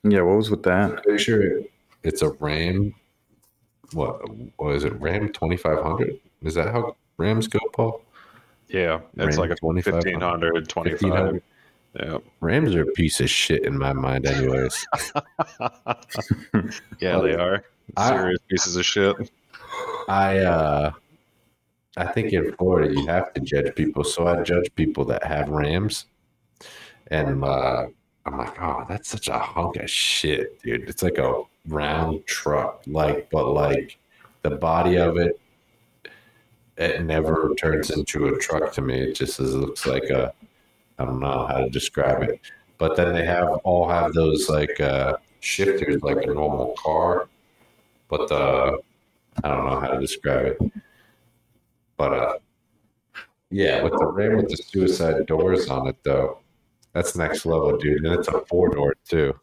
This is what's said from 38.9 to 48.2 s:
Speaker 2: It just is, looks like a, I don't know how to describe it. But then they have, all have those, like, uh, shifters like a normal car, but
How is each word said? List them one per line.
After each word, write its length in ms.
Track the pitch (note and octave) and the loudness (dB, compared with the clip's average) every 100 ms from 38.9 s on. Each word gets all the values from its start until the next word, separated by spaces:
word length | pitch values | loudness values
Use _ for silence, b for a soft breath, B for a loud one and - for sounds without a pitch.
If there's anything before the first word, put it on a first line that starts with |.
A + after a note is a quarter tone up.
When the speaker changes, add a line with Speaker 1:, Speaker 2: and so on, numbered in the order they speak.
| B1+ | -2
Speaker 2:
It 140 | C2 | -2
just 260 | D#2 C2+ - | -4 -6 -4
is, 140 | C2 | -2
looks 320 | C2 C#2 - C2 | -2 -4 -4 -2
like 180 | C2 | -2
a, 280 | C2+ C2+ B1 - - _ _ _ _ - | 0 0 0 -6 -20 _ _ _ _ -8
I 60 | |
don't 160 | C2 B1+ | -4 -2
know 260 | C#2 C2 B1+ | -2 -2 -2
how 120 | C2 | -2
to 100 | B1+ | -2
describe 520 | C2 - - C2+ C2+ | -2 -4 0 0 2
it. 180 | - - B B B _ | 0 -4 B B B _
But 180 | E2 - | 0 2
then 160 | F2 | 2
they 120 | E2+ E2 | 2 0
have, 220 | F2 F2 F2 | 2 0 0
all 240 | F#2+ F2+ E2+ | 2 2 4
have 240 | F2 E2 | 2 2
those, 360 | D#2+ D#2+ D2+ - | 2 2 2 2
like, 320 | D2+ D2 - | 0 0 0
uh, 360 | C#2+ C2+ C2+ - _ _ | 0 2 0 -2 _ _
shifters 640 | - - G3 - - D3 | -6 0 0 2 0 -2
like 200 | C#2+ C#2 | 0 -2
a 20 | - | -2
normal 420 | C#2+ D2+ C2 B1 - | 0 0 0 -4 -2
car, 500 | D#2+ D#2+ E2 - - _ _ _ _ _ _ _ _ | 0 2 2 0 -4 _ _ _ _ _ _ _ _
but 200 | D#2 | -4